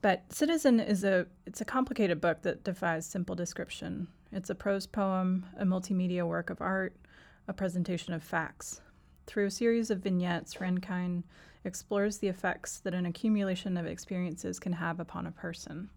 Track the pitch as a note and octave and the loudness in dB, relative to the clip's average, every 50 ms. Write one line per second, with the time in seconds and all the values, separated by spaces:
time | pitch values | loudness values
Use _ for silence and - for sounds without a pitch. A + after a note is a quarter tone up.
0 | - G3+ F#3 F3+ - - - - D4+ D4+ E4+ D#4 - C#4 A#3+ A3+ - - G3+ F#3 | 6 4 4 4 0 -10 0 2 2 4 4 4 6 6 6 6 6 4 2 4
1 | G3+ G3 F#3+ F3+ E3+ - - - _ - - - A3 - - C4 C4 C4 B3 - | 4 4 4 4 2 0 -8 -16 _ -14 -8 -8 -6 0 0 0 0 0 2 2
2 | G#3+ F3 E3+ D#3+ - E3+ D#3 - - F3 - - - G3 F3+ - F#3 E3+ E3 D#3+ | 4 4 4 4 2 2 2 2 0 -2 -2 0 -4 -4 -4 0 0 0 0 0
3 | E3+ - - F#3+ F3 - F3+ E3+ F3 E3+ - - E3+ - - - - F3+ F3+ - | -4 -4 -4 -2 -2 -2 -2 -2 -4 -4 -4 -8 -8 -8 -8 -10 -8 -6 -6 -6
4 | F3+ - - _ - - - G3 F3+ - F#3+ F#3 - G3+ G3 G3 F#3+ - - G#3+ | -8 -10 -10 _ -20 -8 -8 -8 -4 -4 -6 -2 0 0 0 0 -2 -4 -2 0
5 | G3 F#3+ F#3+ F#3 F#3 F#3 F#3 F#3 F3+ - - - G3+ F#3 F#3 F#3 F#3 - G3 F3+ | 2 2 2 2 2 2 2 0 -2 -6 -6 0 2 2 2 2 0 0 2 2
6 | F3+ F3+ F3+ F3 F3 E3 E3+ E3+ E3+ - F#3 - - F#3 F#3+ F#3+ F#3+ F#3 - - | 2 2 2 0 0 0 0 -2 -4 -4 -6 -4 -2 0 0 0 0 -2 -6 -12
7 | - - - - - - - _ _ - F3+ - G3 F#3 E3+ F3+ E3+ - F3+ E3 | -20 -20 -20 -20 -20 -20 -20 _ _ -10 -4 -2 -2 0 0 0 0 0 -2 -4
8 | - - F3 D#3+ D#3 - - E3 D#3+ - - - - - - - - - - - | -2 -4 -6 -6 -4 -2 -2 -2 -2 -2 -8 -12 -12 -12 -12 -14 -16 -20 -20 -20
9 | - _ - - - - - G#3 G3+ G3 G3+ - A#3 A#3 A#3 A#3 A3+ A3 G#3+ F#3 | -20 _ -20 -20 -20 -4 0 0 0 0 0 2 4 4 4 4 2 2 0 0
10 | F#3+ G3 F#3 F3+ F3+ F3+ F3 E3 E3+ - - - F#3 F3+ F3+ F3+ F#3 - F#3 F3+ | 2 2 2 2 2 2 0 -2 -4 -8 -8 -4 0 0 0 0 0 -2 -2 -2
11 | F3+ F3+ F3+ F3 F3 - - - - - - - - F3+ F#3 - - - G#3 G3+ | -2 -2 -2 -4 -4 -8 -14 -20 -20 -20 -20 -10 -10 -8 -8 -8 -4 0 2 2
12 | G3+ G#3+ G3+ - - F#3+ F3+ - - F#3 - - - - - - _ F#3+ F3+ F3+ | 2 2 0 0 -2 -2 -2 0 -2 -2 -2 -2 -6 -12 -12 -6 _ -2 0 0
13 | F3+ F3 E3+ - - A3 G#3+ G#3 G3 F#3+ F#3 F#3 - G3+ F3+ F3 E3 E3+ - F3 | 0 -2 -2 0 2 2 4 4 4 2 0 -2 -2 -2 -2 0 -2 -4 -6 -8
14 | - - F#3+ F3+ F3+ F3 D#3 - - F3+ F3+ - - F#3 F3 E3 E3+ E3+ E3 F3 | -8 -6 -4 -2 -2 -2 -4 -6 -6 -6 -6 -4 -4 -4 -2 -2 -2 -4 -4 -4
15 | E3 - - F3 F3 E3 D#3 - - E3+ E3+ - - - C#3+ D#3+ G3 G3+ - | -8 -8 -8 -8 -8 -8 -8 -8 -8 -8 -8 -8 -12 -12 -10 -10 -12 -12 -16